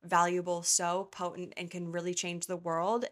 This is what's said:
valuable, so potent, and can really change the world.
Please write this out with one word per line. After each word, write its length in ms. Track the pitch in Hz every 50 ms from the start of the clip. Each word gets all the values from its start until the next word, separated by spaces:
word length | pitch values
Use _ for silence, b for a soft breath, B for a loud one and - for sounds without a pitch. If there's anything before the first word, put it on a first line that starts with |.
| -
valuable, 560 | 170 180 170 175 175 180 180 175 180 175 175 170
so 420 | - - - 175 170 175 185 196
potent, 480 | 196 - - 180 175 - 180 180 - -
and 160 | - 180 175
can 180 | - 180 175 170
really 240 | 165 175 170 180 180
change 320 | - - 175 175 175 -
the 120 | - 185 175
world. 480 | 175 175 165 165 175 196 226 240 240 -